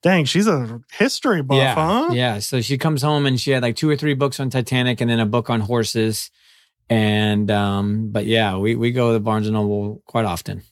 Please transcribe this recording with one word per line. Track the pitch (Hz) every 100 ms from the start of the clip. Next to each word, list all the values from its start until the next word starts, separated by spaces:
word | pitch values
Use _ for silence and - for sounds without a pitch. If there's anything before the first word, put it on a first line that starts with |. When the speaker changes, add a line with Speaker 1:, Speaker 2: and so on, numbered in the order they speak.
Speaker 1:
Dang, | 175 185 143
she's | 170 214
a | 156 117 117 -
history | - 240 - 285 190
buff, | 135 135
Speaker 2:
Yeah, | 135 117
Speaker 1:
huh? | 160 214 320
Speaker 2:
yeah. | 123 123 104
So | - 131
she | 113 139
comes | 160 151
home | 147 147 139
and | 127
she | -
had, | 135
like, | 123 113
two | 156
or | 143
three | 151 139
books | 139 -
on | 131
Titanic | 131 120 131 127 120
and | 120
then | 117
a | 107
book | 120 117
on | 117
horses. | 104 120 110 117 110 110 - _ _ _ _ _ _
And, | 113 107 104 107 104 104
um, | 104 101 98 101 107 110
but | 107 104
yeah, | 113 110 95
we, | 104 117
we | 117
go | 123 120
to | 113
Barnes | 107 107 107
and | 110
Noble | 104 104 104 107 _
quite | 120 110
often. | 87 - 95 -